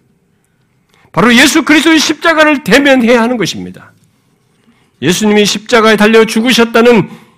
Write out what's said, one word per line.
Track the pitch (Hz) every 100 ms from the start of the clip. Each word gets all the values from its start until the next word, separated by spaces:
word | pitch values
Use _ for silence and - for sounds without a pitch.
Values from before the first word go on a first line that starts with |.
| _ _ _ _ _ _ _ _ _ _ _
바로 | 160 220 233
예수 | 285 320
그리스도의 | 262 311 320 320
십자가를 | - 302 339 311 302 285
대면해야 | - 247 277 262 226 247
하는 | 233 247
것입니다. | 165 101 92 92 - _ _ _ _ _ _ _ _ _ _ -
예수님이 | 135 180 214 208
십자가에 | 202 208 - 233 220 208
달려 | 214 226 220
죽으셨다는 | 220 240 240 233 233 240 226 - - _